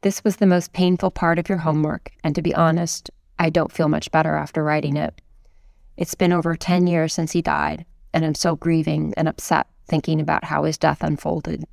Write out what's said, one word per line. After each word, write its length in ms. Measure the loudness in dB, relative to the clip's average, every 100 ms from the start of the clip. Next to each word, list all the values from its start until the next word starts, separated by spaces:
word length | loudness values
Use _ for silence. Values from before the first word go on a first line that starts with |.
This 220 | 0 0
was 120 | -2 2
the 100 | 4
most 280 | 4 0
painful 360 | 0 2 2 0
part 300 | 0 0 0
of 100 | 0
your 80 | -2
homework, 540 | 0 0 0 -4 -10 -6
and 120 | -4 -2
to 80 |
be 100 | -2
honest, 560 | 2 2 2 -2 -6 -12 _ _ -2
I 100 | 0
don't 220 | 2 0
feel 160 | 0 0
much 240 | 0 0
better 240 | 0 2 0
after 280 | -2 -2
writing 340 | 0 0 0 -2
it. 220 | -2 -8 _ -20 -20 -20 -20 _ -20 -8
It's 180 | -8 0
been 180 | 2
over 220 | 2 0 -4
ten 300 | 0 2 4
years 280 | 2 0
since 180 | -2 -2
he 100 | -2
died, 440 | 0 0 -2 -4 -12 -20 -4
and 100 | -2
I'm 120 | 0 0
still 220 | -2 0
grieving 560 | 0 0 2 -2 -2 -2
and 100 | -2
upset 400 | -4 -2 -2 -2 _ -4
thinking 320 | -2 0 -2
about 240 | 0 -2
how 220 | -2 -2 -2
his 120 | 0
death 240 | 0 0
unfolded. 600 | -2 -4 -4 -6 -6 -8 -10